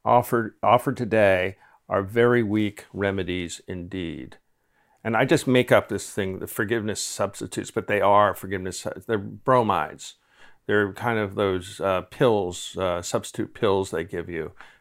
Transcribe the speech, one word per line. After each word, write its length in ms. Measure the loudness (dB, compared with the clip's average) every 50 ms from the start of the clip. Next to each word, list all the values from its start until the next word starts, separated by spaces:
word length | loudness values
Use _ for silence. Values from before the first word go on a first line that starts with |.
| 0
offered, 520 | 4 4 4 4 2 0 -2 -2 -2 -6 _
offered 360 | 2 4 4 4 4 0 -4
today 600 | -2 -2 0 4 4 6 6 6 4 2 -2 -4 -8 _ _ _ _ _ -4
are 140 | -2 -2 -2
very 400 | 0 2 4 4 4 4 4 2
weak 420 | 2 0 0 0 -2 -4 -8 -14 -12 -6
remedies 720 | -2 -2 -2 0 -2 -2 -4 -4 -4 -4 -6 -10 -12 -12 -12
indeed. 680 | -10 -10 -10 -10 -8 -8 -6 -6 -8 -10 -12 -14 -18 -20 _ _ _ _ _ _ _ _ _ _ _ _ -4
And 120 | 0 2
I 80 | 2 2
just 220 | 4 2 2 2
make 240 | 4 4 4 4 6
up 180 | 4 4 4 2
this 220 | -2 -6 -6 -6
thing, 300 | -6 -4 -4 -4 -4 -6
the 80 | -8 -8
forgiveness 520 | -6 -4 -4 -2 -2 -2 -2 -4 -6 -6
substitutes, 680 | -8 -8 -6 -4 -4 -4 -4 -8 -10 -8 -8 -8 -10 -6
but 160 | -6 -6 -4
they 140 | -2 0 2
are 340 | 4 6 6 6 6 4 2
forgiveness, 520 | -2 -6 -8 -8 -6 -6 -8 -8 -8 -10 -10 -10 -10 -6
they're 120 | -4 -4 -4
bromides. 960 | -4 -6 -12 -6 0 2 4 4 4 2 2 0 -2 -4 -6 -12 -18 -20 -20 _ _ _ _ _ -20 -20 -20 _ _
They're 260 | 0 2 2 2 0 -2
kind 260 | -4 -4 -2 0 0
of 180 | -2 -2 -2
those, 440 | -2 0 0 0 -2 -4 -8 -10 -4
uh, 220 | -2 -2 0 -2 -4
pills, 760 | -6 -2 2 2 4 4 2 0 -2 -6 -8 -12 -10 -6
uh, 240 | -4 -2 -2 -2 -4
substitute 540 | -4 -4 -4 -4 -4 -6 -8 -8 -8 -8 -6
pills 360 | -2 0 0 2 0 0 -2
they 140 | -4 -6 -6
give 240 | -6 -6 -8 -8 -6
you 240 | -6 -8 -8 -8 -10 -16 -20 -20 _ _